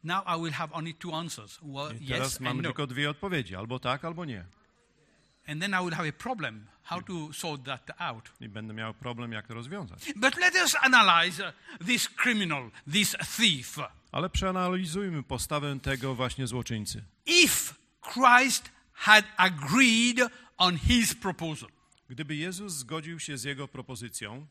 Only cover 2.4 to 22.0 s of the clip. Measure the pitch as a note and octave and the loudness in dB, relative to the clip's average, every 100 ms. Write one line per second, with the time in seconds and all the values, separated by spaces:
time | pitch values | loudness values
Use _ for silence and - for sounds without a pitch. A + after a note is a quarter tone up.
2.4 | B2+ B2 D#3+ - C#3+ B2 D3 D3+ G3 F3 | -4 -4 -4 -4 -6 -2 -4 -2 -4 -4
3.4 | A2 F#2 A2+ B2+ B2 C3+ E3 E3+ E3 A2 | -4 -10 -8 -6 -2 -4 -4 -10 -10 -10
4.4 | F2 _ _ _ _ _ _ _ _ _ | -14 _ _ _ _ _ _ _ _ _
5.4 | - D3+ G3 F#3+ F3+ D#3+ D#3+ - A#3 B3 | -12 -6 -2 -2 -2 -2 -4 -6 -8 -6
6.4 | C#3 G#2+ G#2 _ - F3 F3+ F3 D3+ D3+ | -6 -8 -20 _ -10 -10 -8 -10 -10 -8
7.4 | E3+ D3 C3 C3 - - F3 A2+ - _ | -6 -6 -8 -10 -12 -8 -8 -8 -16 _
8.4 | A#2 G#2 A2 A2 A2 G#2+ B2+ A#2 A#2+ A2 | -14 -12 -10 -8 -8 -8 -10 -8 -8 -10
9.4 | - A2+ A#2 G3+ B2 - - B3 C4 D#4+ | -10 -12 -10 -10 -10 -12 -12 -2 0 2
10.4 | F4+ F4+ E4 D#4 C4 B3+ G3+ E3+ E3+ E3 | 2 4 2 4 6 8 8 8 6 0
11.4 | F#3+ - - - F3 A#3+ - - B3 A3 | -10 -12 -20 -10 -2 0 0 0 2 2
12.4 | F#3 C#3+ A#2+ - - F3 G3+ - - - | 2 -2 -6 -14 -2 2 2 0 -6 2
13.4 | A3+ C#3+ A#2+ - C3 - _ - F3 - | 2 2 -4 -10 -10 -12 _ -4 -2 -2
14.4 | F#3+ F#3 F3+ F#3 F#3 F3 G3+ D#3+ B2+ B2+ | -2 0 0 0 -2 -4 -4 -4 -4 -6
15.4 | - D3 C#3+ C3+ C#3 C3+ C3+ B2 B2+ - | -2 -2 -2 -4 -4 -4 -2 -2 -4 -2
16.4 | B2+ B2 A2+ A2+ G#2 A2 G#2+ _ - F4 | -4 -4 -4 -6 -6 -8 -12 _ 2 6
17.4 | E4+ - - - _ _ - A#3+ B3+ B3 | 6 4 -4 -10 _ _ -10 4 8 8
18.4 | C4+ - - _ _ - - G#3+ G#3 - | 6 0 -4 _ _ -4 8 8 8 4
19.4 | F#3 E3 C#3 G#3 B3+ A3+ A#3+ A#3+ B3 - | 4 4 0 6 8 6 4 2 0 -2
20.4 | - - F3+ E3+ - A#3+ G#3+ - G3 F3 | -20 0 2 2 4 4 4 0 -6 -4
21.4 | E3 D3+ A2+ _ _ _ | -6 -6 -12 _ _ _